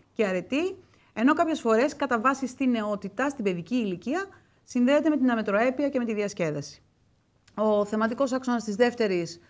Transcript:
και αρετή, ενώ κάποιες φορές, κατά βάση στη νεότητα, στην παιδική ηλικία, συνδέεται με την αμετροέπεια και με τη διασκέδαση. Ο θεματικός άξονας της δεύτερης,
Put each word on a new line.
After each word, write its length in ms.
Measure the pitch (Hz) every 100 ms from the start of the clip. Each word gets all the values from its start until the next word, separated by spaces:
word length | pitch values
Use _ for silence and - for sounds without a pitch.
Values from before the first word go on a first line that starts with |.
| _
και 140 | - 202
αρετή, 500 | 185 175 277 370 381 - _ _
ενώ 200 | 208 254
κάποιες 260 | 320 330 311
φορές, 360 | 233 220 294 -
κατά 240 | 277 240
βάση 260 | 262 269 247
στη 200 | - 254
νεότητα, 600 | 233 208 202 196 - 277
στην 160 | 285
παιδική 300 | 196 175 165
ηλικία, 500 | 247 208 175 233 349 392 - _ _
συνδέεται 440 | _ 247 240 294 320
με 80 | 302
την 140 | 254
αμετροέπεια 580 | 226 214 202 254 262 285
και 100 | 277
με 60 |
τη 100 | 226
διασκέδαση. 680 | 208 202 202 160 147 - - _ _ _ _ _ _ _
Ο 300 | - 214 208
θεματικός 480 | 208 220 220 247 269
άξονας 320 | 254 254 233
της 120 | 220 202
δεύτερης, 640 | 240 240 220 180 160 -